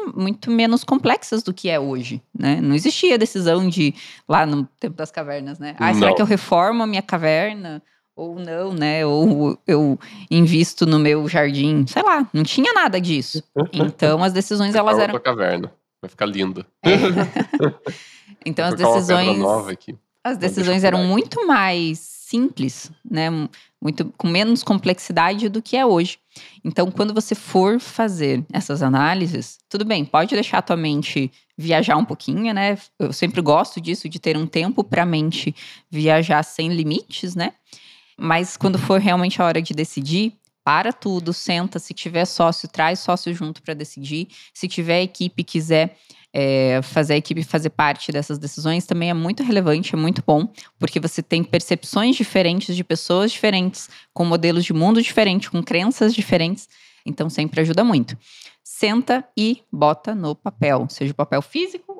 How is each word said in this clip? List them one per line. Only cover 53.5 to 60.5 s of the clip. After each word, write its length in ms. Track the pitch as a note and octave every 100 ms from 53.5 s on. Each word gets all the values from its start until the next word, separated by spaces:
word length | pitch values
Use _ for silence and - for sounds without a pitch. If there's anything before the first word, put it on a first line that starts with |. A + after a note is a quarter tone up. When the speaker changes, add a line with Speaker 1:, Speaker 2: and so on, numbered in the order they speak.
| F#3+ F3+ - - - _
Speaker 1:
com 120 | - E3+
modelos 380 | E3+ E3+ E3+
de 100 | F3
mundo 260 | D#3 F3 A3+
diferentes, 480 | A#3 - G#3+ F#3 -
com 140 | F3
crenças 500 | - E3+ G3+ - G#3+
diferentes. 560 | A3+ - F3 E3 G3 - _ _ _ -
Então, 240 | C#3+ D#3+
sempre 300 | C#3 D3+ -
ajuda 200 | D#3+ E3
muito. 340 | A#3 D#3 A#2 - _ - - _
Senta 640 | - - G#3+ A3+ B3+ B3+ C4 -
e 260 | A3 A#3+ _
bota 420 | D3+ D3 D3+ -
no 200 | G#3+ D#3
papel, 520 | D#3 G#3